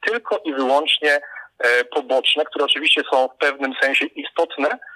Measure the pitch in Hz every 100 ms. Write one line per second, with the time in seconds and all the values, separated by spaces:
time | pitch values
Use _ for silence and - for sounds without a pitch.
0 | - 233 - 208 160 135 131 139 156 -
1 | 151 143 - - - - 120 123 123 151
2 | 127 131 - 143 123 - 139 143 151 147
3 | - 135 131 - 147 139 135 127 135 131
4 | 147 151 143 - 165 - 147 - -